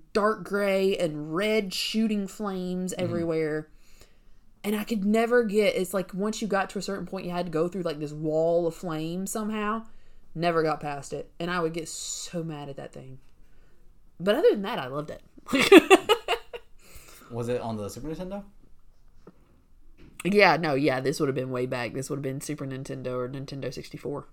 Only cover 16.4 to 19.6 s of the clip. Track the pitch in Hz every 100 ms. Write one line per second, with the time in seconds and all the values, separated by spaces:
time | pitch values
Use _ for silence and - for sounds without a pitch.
16.4 | - - - - - - - - - 120
17.4 | 120 120 113 107 101 - 143 160 185 202
18.4 | 202 - - - - - - - - -
19.4 | - -